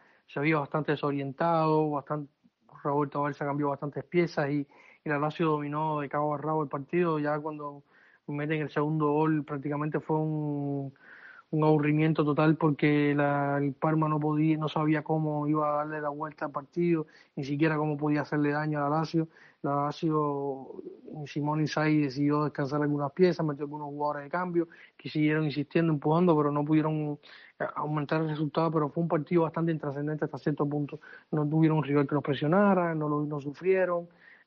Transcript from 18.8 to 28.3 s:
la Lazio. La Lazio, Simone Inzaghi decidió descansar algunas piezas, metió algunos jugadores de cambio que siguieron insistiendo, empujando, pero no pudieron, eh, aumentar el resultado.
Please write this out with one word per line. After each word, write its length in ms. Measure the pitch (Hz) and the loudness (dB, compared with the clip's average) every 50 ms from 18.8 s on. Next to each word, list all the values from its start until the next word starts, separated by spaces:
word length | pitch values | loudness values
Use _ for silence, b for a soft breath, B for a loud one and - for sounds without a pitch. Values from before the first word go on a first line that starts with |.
| 143 143 | -2 0
la 100 | 147 160 | 0 0
Lazio. 300 | 160 156 - 165 160 160 B B B B B B | -2 0 0 -2 -2 -2 B B B B B B
La 140 | - 151 143 | -4 -2 0
Lazio, 1080 | 143 143 147 143 - - 160 156 151 151 147 143 139 139 139 135 131 131 - - - - - - - - - - 156 147 | 0 0 -2 -4 -2 -2 0 0 0 0 0 -2 -4 -4 -6 -6 -8 -10 -16 -16 -14 -14 -16 -16 -18 -18 -16 -14 -12 -12
Simone 380 | 139 - 151 143 147 151 156 156 | -8 -6 -4 -2 -2 0 0 0
Inzaghi 400 | 139 - 156 151 156 151 151 147 | 0 0 0 2 2 4 2 2
decidió 420 | 139 123 135 143 143 147 147 151 | 0 0 0 0 2 2 2 0
descansar 360 | 147 - - 147 131 147 147 | 0 -2 -2 -4 -2 0 0
algunas 300 | 147 147 147 143 143 139 | 0 0 0 0 -2 -2
piezas, 340 | - - 185 180 170 - 170 | 2 4 4 4 4 2 0
metió 200 | 156 143 139 151 | -2 -2 -4 -6
algunos 220 | 143 147 151 151 143 | -8 -8 -8 -10 -8
jugadores 360 | 143 143 147 147 147 147 143 | -6 -4 -2 -2 -2 -4 -8
de 60 | 143 | -6
cambio 400 | 156 175 180 180 170 175 165 165 B B B B B | -6 -4 -4 -2 0 -2 -2 -2 B B B B B
que 140 | _ - 139 | _ -12 -6
siguieron 340 | - 156 151 151 151 156 156 | -2 0 2 2 2 2 0
insistiendo, 480 | 151 131 151 143 - - 170 165 165 | 0 -2 -2 -4 -2 0 2 2 2
empujando, 460 | 156 143 135 151 151 165 180 180 160 151 | 2 0 2 2 4 4 6 6 6 4
pero 120 | 147 147 | 4 2
no 140 | 143 147 147 | 2 0 0
pudieron, 560 | 147 156 156 151 156 156 156 151 147 147 147 B B B B B B B - | 2 2 2 2 2 0 -2 -2 -4 -6 -8 B B B B B B B -8
eh, 60 | 135 131 - | -8 -6 -6
aumentar 460 | 143 147 151 151 151 143 135 165 156 | -6 -4 -2 -2 -2 -2 0 0 0
el 80 | 160 | 0
resultado. 420 | 156 | -2